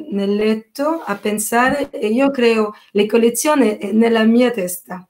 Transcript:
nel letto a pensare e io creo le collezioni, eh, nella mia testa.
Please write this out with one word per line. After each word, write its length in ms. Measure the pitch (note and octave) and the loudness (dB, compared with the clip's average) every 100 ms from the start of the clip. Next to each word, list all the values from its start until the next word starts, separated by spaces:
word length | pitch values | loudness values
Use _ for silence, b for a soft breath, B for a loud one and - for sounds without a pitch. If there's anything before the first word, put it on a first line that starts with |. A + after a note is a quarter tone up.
| D#4 | -8
nel 240 | G3+ G3 G3+ | -4 -2 0
letto 640 | G#3+ A3 - - D4 E4 - | 0 -2 -6 -6 -4 -4 -6
a 100 | G3+ | -6
pensare 720 | G#3+ G#3 - A#3 B3+ C#4+ C#4 | -4 -4 -2 0 0 -2 -6
e 180 | - G#3 | -6 -2
io 200 | A3+ C#4 | 0 0
creo 440 | C#4 A#3 A3 G#3 B B | 2 2 2 -2 B B
le 140 | G3+ G#3+ | -2 2
collezioni, 720 | A#3 A#3 A#3 D4+ D4+ A3 G#3+ | 4 2 2 0 2 2 0
eh, 140 | G3 | -2
nella 320 | A3 A#3 A3+ | 2 2 4
mia 280 | A3 A#3 B3 | 4 4 2
testa. 540 | A#3 F3+ - - F3+ F#3 | 0 -6 -8 -12 -16 -16